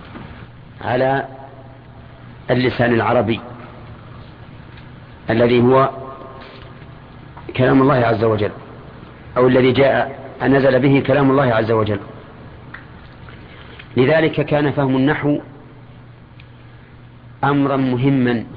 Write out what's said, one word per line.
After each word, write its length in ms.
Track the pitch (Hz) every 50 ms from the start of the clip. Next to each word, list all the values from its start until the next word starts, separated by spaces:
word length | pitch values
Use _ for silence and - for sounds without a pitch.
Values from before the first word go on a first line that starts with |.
| - - - - - - - - - - - - - - - -
على 460 | - 104 120 127 131 131 135 139 120 - - - - - - - - - - - - - - - - - - - - - - - - -
اللسان 420 | 127 123 127 123 110 - 120 120 120
العربي 460 | 113 104 107 120 123 113 101 117 101 - - - - - - - - - - - - - - - - - - - - - - - - - - - - - - - - - - - - - -
الذي 320 | 110 113 120 120 120 120
هو 280 | 117 123 131 131 135 123 - - - - - - - - - - - - - - - - - - - - - - - - - - - - - - - - - -
كلام 240 | 131 147 139 135
الله 140 | 131 135 143
عز 280 | 127 120 113 113 101 110
وجل، 280 | 113 110 104 104 98 - - - - - - - - - - - - - - - - - 127
أو 100 | 127 127
الذي 240 | 123 131 127 131
جاء 480 | 117 117 135 135 113 123 110 - - - - - - -
نزل 380 | 123 127 135 143 131 139 127 127
به 240 | 127 143 135 139 123 -
كلام 240 | 131 143 139 135
الله 120 | 131 139 143
عز 280 | 127 117 113 113 107
وجل. 280 | 113 110 107 104 104 98 - - - - - - - - - - - - - - - - - - - - - - - - - - - - - - - - - - - - - - - 117
لذلك 480 | 131 127 156 160 160 156 156 - 143
كان 260 | 143 151 147 143 139
فهم 240 | 131 143 139 131 131
النحو 440 | 131 131 139 151 - - 143 147 - - - - - - - - - - - - - - - - - - - - - - - - - - - - - - - - - - - - - - - - - -
أمرا 340 | 139 143 143 139 139 139 135
مهما 680 | 135 131 123 120 127 139 139 135 123 120 120 113 101 - -